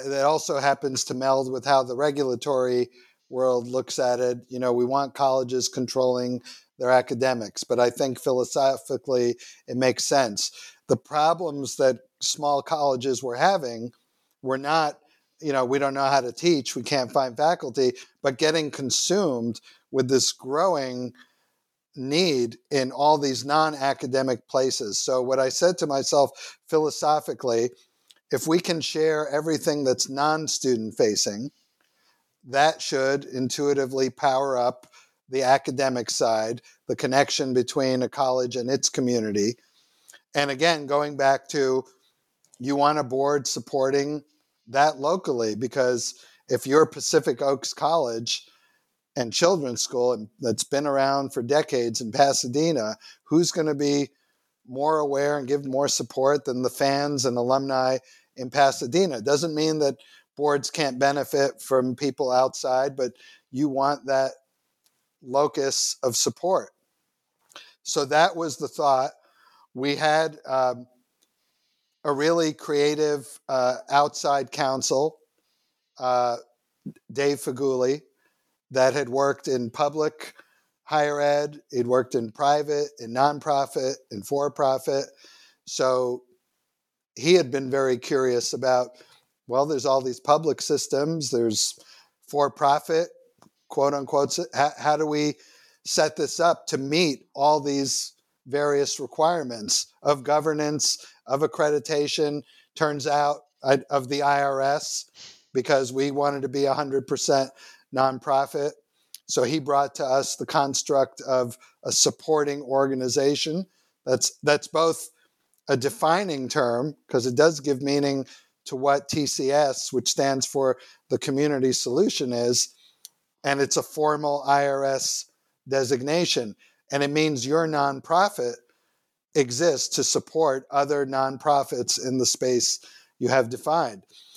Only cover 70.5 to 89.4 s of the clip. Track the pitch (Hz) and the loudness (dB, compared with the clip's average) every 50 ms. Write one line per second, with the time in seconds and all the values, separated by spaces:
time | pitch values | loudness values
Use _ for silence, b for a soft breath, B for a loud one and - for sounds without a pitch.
70.5 | 135 131 127 127 123 120 123 - _ _ _ _ _ _ _ _ _ _ _ _ | 0 0 0 0 0 -4 -10 -20 _ _ _ _ _ _ _ _ _ _ _ _
71.5 | _ _ _ _ _ _ _ _ _ _ - 151 143 135 147 160 170 170 165 156 | _ _ _ _ _ _ _ _ _ _ -4 -2 -2 0 2 2 2 2 2 0
72.5 | 151 - - - 147 143 143 147 151 147 151 147 147 143 127 - - - _ - | -2 -6 -6 -2 0 2 2 2 2 0 0 0 0 -2 -6 -10 -20 -16 _ -4
73.5 | 135 127 127 127 127 - - - 139 143 147 147 - - - 151 143 139 135 120 | -2 0 2 0 0 -2 -2 2 4 4 4 2 0 -2 -2 0 0 0 -2 -4
74.5 | - - 147 131 131 131 117 - 147 131 147 160 - _ _ _ _ _ _ _ | -4 -2 -2 0 0 -2 -2 0 0 2 0 0 -4 _ _ _ _ _ _ _
75.5 | _ _ _ _ _ _ _ _ _ - 131 127 127 123 123 120 117 - - _ | _ _ _ _ _ _ _ _ _ -6 -2 0 2 2 2 0 -2 -4 -10 _
76.5 | _ _ _ _ _ _ - - - _ _ - 113 131 139 143 143 139 - 147 | _ _ _ _ _ _ -18 -18 -18 _ _ -10 -4 0 0 0 0 0 -2 -6
77.5 | 127 123 143 135 131 127 127 127 139 151 - _ _ _ _ _ _ _ _ _ | -4 -2 0 0 0 2 2 0 0 -2 -6 _ _ _ _ _ _ _ _ _
78.5 | _ _ _ - 127 127 131 131 127 147 139 120 120 135 139 139 135 - - 151 | _ _ _ -4 0 2 4 4 4 2 -2 -2 0 2 2 2 0 -2 -2 -2
79.5 | 131 123 120 113 - - 147 147 147 156 151 156 - - - - - b b b | -2 -2 -2 -4 -2 -2 -2 -2 0 -2 -2 -2 -4 -8 -16 -18 -20 b b b
80.5 | b b b b b b b - 151 151 147 147 147 143 143 147 147 147 147 147 | b b b b b b b -4 0 0 0 0 0 0 0 2 2 2 0 -4
81.5 | 147 147 - - - 123 120 120 127 131 123 120 - 131 113 110 104 - 147 139 | -6 -12 -16 -8 -4 -4 0 2 2 2 2 2 -2 -4 -4 -4 -4 0 2 2
82.5 | 147 151 147 147 147 143 147 143 - - 123 113 117 127 139 147 147 143 - 156 | 2 2 0 -2 -2 -4 -4 -6 -8 -14 -12 -6 0 2 2 2 0 -2 -2 -2
83.5 | 143 139 139 - - 151 131 131 135 - _ - 117 101 98 - 143 139 143 143 | 0 0 -2 -2 -4 -4 -4 -4 -4 -6 _ -14 -14 -12 -8 -4 -2 -2 -2 -2
84.5 | 131 - 147 135 135 127 - 160 139 135 - - - b b b b b b b | -2 0 0 0 0 0 0 -2 -2 -2 -2 -6 -10 b b b b b b b
85.5 | b b b - - - 135 131 131 127 127 123 123 123 - _ _ _ _ _ | b b b -8 -4 0 0 2 2 2 0 -2 -2 -6 -8 _ _ _ _ _
86.5 | _ _ _ _ _ _ _ _ _ _ _ _ - - 117 165 185 180 156 123 | _ _ _ _ _ _ _ _ _ _ _ _ -12 -2 2 6 6 6 4 2
87.5 | 127 139 139 127 131 135 135 131 127 120 - - 151 135 131 127 123 120 113 - | -2 -4 -4 -2 0 0 2 2 0 -2 -2 -2 0 0 2 2 0 0 -2 -2
88.5 | - 123 127 131 127 123 127 123 - b b b b b b b b _ | -4 -2 0 2 2 2 2 0 -6 b b b b b b b b _